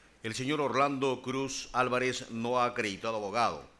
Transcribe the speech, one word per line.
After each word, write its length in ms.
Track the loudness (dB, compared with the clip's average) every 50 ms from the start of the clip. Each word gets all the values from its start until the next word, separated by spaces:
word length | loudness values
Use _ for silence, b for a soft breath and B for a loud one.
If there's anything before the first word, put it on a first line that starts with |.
| b b b b
El 140 | -8 -6 -4
señor 260 | -2 -2 0 0 2
Orlando 640 | 2 2 4 4 4 4 2 2 2 0 0 0 -2
Cruz 460 | -4 -2 -2 -2 -2 -4 -6 -8 -2 0
Álvarez 560 | 0 2 2 2 2 2 0 -2 -2 -6 -8
no 300 | -6 -4 -2 0 2 2
ha 60 | 2
acreditado 500 | 2 2 0 -2 -2 -2 -2 -2 -2 -2
abogado. 520 | -2 -2 0 2 2 2 2 0 -2 -8 -14 -20